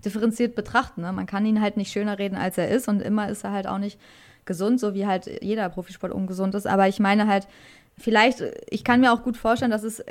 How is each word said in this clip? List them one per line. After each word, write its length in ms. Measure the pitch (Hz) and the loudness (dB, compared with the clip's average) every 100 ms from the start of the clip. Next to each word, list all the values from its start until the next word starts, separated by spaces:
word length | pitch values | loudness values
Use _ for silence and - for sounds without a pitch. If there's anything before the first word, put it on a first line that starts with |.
| 208 | -6
differenziert 480 | 208 226 226 240 | 0 0 2 0
betrachten, 480 | 233 214 240 254 - | -2 0 0 0 -4
ne? 100 | 175 | -6
Man 140 | 190 185 | -4 -4
kann 180 | 202 | -2
ihn 160 | 220 214 | 0 2
halt 160 | 208 208 | 2 0
nicht 160 | 196 | -4
schöner 260 | 208 208 196 | -2 -2 -2
reden, 180 | 202 190 | -4 -2
als 200 | 185 180 | -4 -2
er 120 | 170 | 2
ist 180 | 254 247 | 2 2
und 120 | 202 | -2
immer 280 | - 214 208 | 0 -2 -2
ist 160 | 208 | -6
er 80 | 196 | -6
halt 140 | 202 196 | -4 -4
auch 120 | 196 | -4
nicht 200 | 202 - - - - _ - | -6 -10 -20 -20 -20 _ -8
gesund, 340 | 175 202 247 | -2 2 2
so 140 | 214 | 0
wie 120 | 196 202 | -2 0
halt 360 | 185 - - | -2 -4 -8
jeder 260 | 196 220 185 | -4 -2 -2
Profisport 440 | 185 175 185 185 | -6 -10 -8 -6
ungesund 420 | - 190 185 190 | -4 -4 -2 -2
ist. 120 | 202 196 | -2 0
Aber 220 | 196 190 | 4 4
ich 100 | 190 | 4
meine 280 | 196 208 208 | 2 4 4
halt, 180 | 196 196 - - - _ _ | 2 0 -16 -20 -20 _ _
vielleicht, 440 | - 214 240 254 139 - - | 2 4 4 2 -4 -8 -8
ich 140 | 214 | -4
kann 160 | - 247 | 2 6
mir 120 | 254 | 6
auch 100 | 233 | 4
gut 140 | 247 233 | 0 -2
vorstellen, 340 | 226 233 247 | 0 2 2
dass 120 | 214 | 0
es 180 | 220 214 - | -4 -10 -12